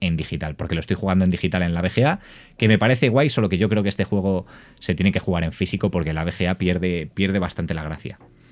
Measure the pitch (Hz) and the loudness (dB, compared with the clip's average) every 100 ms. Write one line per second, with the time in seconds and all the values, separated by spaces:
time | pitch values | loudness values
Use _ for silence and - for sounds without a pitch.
0 | 90 82 78 85 78 73 82 85 - 92 | -2 -2 -4 -6 -6 -6 -6 -4 -2 -2
1 | 95 92 92 87 90 90 87 85 90 - | 0 2 2 2 0 0 0 0 0 2
2 | 135 190 - - - - 110 107 110 127 | 2 0 -6 -20 -16 0 4 4 4 4
3 | 123 123 147 123 107 87 107 107 101 - | 2 4 2 2 0 2 2 2 0 -2
4 | 95 101 95 92 - - - - - 82 | -2 0 0 -2 -4 -14 -20 -8 -4 0
5 | 92 - - 87 82 - 98 98 101 87 | 2 0 0 0 0 -2 -4 -2 -2 0
6 | 78 78 85 - 90 92 90 90 90 87 | -2 -2 -2 -2 -2 0 0 0 0 -2
7 | 78 - 95 98 87 - 85 80 76 78 | -4 -2 0 0 -2 -4 -6 -6 -6 -10
8 | - - - _ - | -12 -16 -20 _ -20